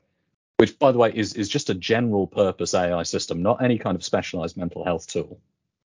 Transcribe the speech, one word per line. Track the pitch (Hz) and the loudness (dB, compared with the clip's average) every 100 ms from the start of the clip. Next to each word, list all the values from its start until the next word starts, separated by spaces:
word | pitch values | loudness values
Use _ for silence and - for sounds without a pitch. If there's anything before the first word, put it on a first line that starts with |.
| _ _ _ _ _ - | _ _ _ _ _ 2
which, | 110 - | 2 4
by | 143 | 4
the | 120 | 6
way, | 113 | 4
is, | 113 101 - | 2 -4 -4
is | 98 | -4
just | - - | -4 -2
a | 95 | -4
general | 87 113 120 101 92 | 0 2 2 0 0
purpose | - 95 - 85 | 2 2 2 -2
A | 98 87 | 0 0
I | 87 | 0
system, | 82 92 - 82 | -2 -4 -4 -2
not | 95 - | 0 2
any | 123 110 | 0 0
kind | 107 90 | -2 -4
of | |
specialized | - 98 - 90 80 - | -2 -4 -2 -6 -6 -6
mental | 87 - | -8 -6
health | 87 82 - | -4 -4 -4
tool. | 87 - - _ _ _ _ _ | -8 -8 -12 _ _ _ _ _